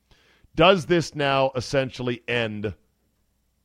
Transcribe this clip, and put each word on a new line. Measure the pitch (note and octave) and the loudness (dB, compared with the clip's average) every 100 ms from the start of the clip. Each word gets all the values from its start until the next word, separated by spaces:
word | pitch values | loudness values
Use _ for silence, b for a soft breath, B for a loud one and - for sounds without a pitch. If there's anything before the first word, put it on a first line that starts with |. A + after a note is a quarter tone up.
| _ b b b b | _ b b b b
Does | - E3+ G3 A#2+ | 4 6 6 2
this | F3 - | 0 0
now | D3+ C#3+ C3+ C3+ | -4 0 0 0
essentially | B2+ - C#3 C3 - B2 A#2+ - | -2 -4 -2 -2 -4 -6 -6 -4
end | A#2+ A2+ G#2+ G#2+ F2 _ _ _ _ _ _ _ _ | -4 -4 -4 -8 -10 _ _ _ _ _ _ _ _